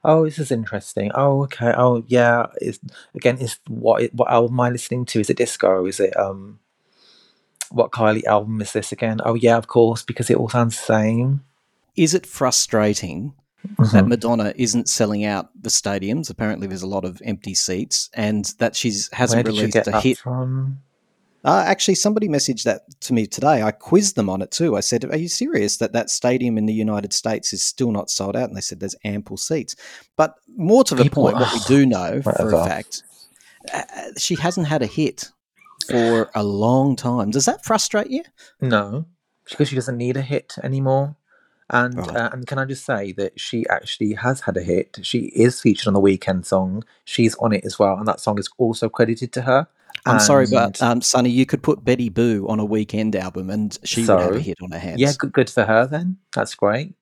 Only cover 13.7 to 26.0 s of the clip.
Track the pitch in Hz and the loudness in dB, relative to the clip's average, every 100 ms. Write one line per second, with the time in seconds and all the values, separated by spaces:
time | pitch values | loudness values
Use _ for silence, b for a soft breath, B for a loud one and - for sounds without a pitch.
13.7 | 214 110 107 98 120 113 117 104 - 120 | 2 6 6 4 2 2 0 0 -2 -2
14.7 | 120 - - 107 104 104 101 - - 110 | 0 -2 0 0 0 -2 -4 -6 -12 -4
15.7 | - 101 101 98 - - 101 107 92 98 | -2 -2 -4 -4 -4 -6 -4 -4 -4 -8
16.7 | 92 92 98 92 90 113 95 - - - | -8 -6 -4 -6 -8 -8 -8 -6 -4 -2
17.7 | 92 - - - - 107 107 101 - 117 | -4 -2 -4 -6 -4 -2 -2 -4 -2 -2
18.7 | - 120 101 - - 123 117 117 107 107 | 0 -2 -4 -8 0 2 2 2 0 2
19.7 | 110 107 107 131 123 127 127 127 131 131 | 2 2 2 2 0 -4 -6 -4 -4 -4
20.7 | 135 _ _ _ _ _ _ 135 185 180 | -8 _ _ _ _ _ _ 2 2 2
21.7 | 196 - 180 208 214 208 147 - 117 120 | 0 0 2 2 0 0 0 0 -2 -2
22.7 | 101 _ - - 120 107 - 143 139 107 | -2 _ -16 -2 0 0 0 2 4 2
23.7 | - - 185 202 - 98 95 95 - 165 | -4 2 4 4 0 -2 -2 -6 -2 0
24.7 | 123 - 120 131 156 170 - 269 302 104 | 0 0 -2 -2 -4 -4 -4 -2 0 0
25.7 | - 113 117 | -2 -2 -2